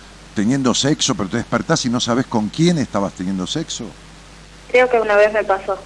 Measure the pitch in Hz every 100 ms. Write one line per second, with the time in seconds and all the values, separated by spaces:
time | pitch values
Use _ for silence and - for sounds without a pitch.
0 | - - - - 104 139 127 101 139 151
1 | - 107 95 117 - 117 107 160 127 120
2 | 123 120 127 117 104 - 170 165 110 104
3 | 98 - 92 95 90 151 165 - 107 -
4 | - - - - - - - 247 254 240
5 | 214 208 214 214 208 190 190 190